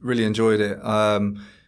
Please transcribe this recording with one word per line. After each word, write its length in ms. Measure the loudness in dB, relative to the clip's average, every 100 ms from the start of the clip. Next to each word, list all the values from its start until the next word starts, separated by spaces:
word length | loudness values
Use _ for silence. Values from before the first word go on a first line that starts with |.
really 220 | -4 0
enjoyed 360 | 0 2 2 2
it. 220 | 0 -4
Um, 600 | -2 0 2 2 0 -4 -12 -20